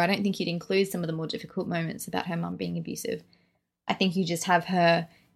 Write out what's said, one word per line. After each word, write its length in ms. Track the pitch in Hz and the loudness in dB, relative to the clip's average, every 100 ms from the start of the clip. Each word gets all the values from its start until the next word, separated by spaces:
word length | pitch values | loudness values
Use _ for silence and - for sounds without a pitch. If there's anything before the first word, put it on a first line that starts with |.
I 60 | 175 | 2
don't 160 | 196 | 2
think 160 | 196 190 | 0 -2
you'd 100 | 175 | -4
include 380 | 170 - 196 196 | -4 0 2 2
some 140 | 180 | -2
of 60 | 165 | -4
the 60 | |
more 140 | 160 156 | -4 -4
difficult 400 | - 160 190 180 | -6 -8 -6 -4
moments 400 | 170 160 - - | -2 -2 -6 -4
about 180 | - 180 | -4 -2
her 100 | 170 | -4
mum 200 | 170 180 | -4 -4
being 220 | 180 170 | -4 -4
abusive. 420 | 165 - - - - _ _ _ _ _ - | -6 -6 -4 -6 -8 _ _ _ _ _ -4
I 60 | |
think 220 | - 190 185 | 0 2 2
you 100 | 170 | 0
just 200 | 165 190 | 0 4
have 200 | 175 180 | 2 4
her, 420 | 185 170 165 165 _ _ | 4 6 4 0 _ _